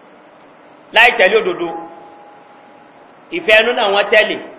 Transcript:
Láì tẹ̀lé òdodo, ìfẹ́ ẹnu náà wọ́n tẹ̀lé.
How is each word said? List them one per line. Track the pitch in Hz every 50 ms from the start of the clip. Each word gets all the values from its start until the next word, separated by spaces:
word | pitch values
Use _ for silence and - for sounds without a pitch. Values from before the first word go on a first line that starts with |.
| - - - - - - - - - - - _ - - - - - - -
Láì | 208 233 247
tẹ̀lé | 233 - 190 190 214
òdodo, | 220 190 185 175 165 170 170 156 - - - - - - - - - - - - - - - - - - - - - - - _ - - - - - - -
ìfẹ́ | - 175 - 190 214
ẹnu | 220 226 240 247
náà | 247 226 196
wọ́n | 196 202 208
tẹ̀lé. | 208 226 214 214 208 160 - - - -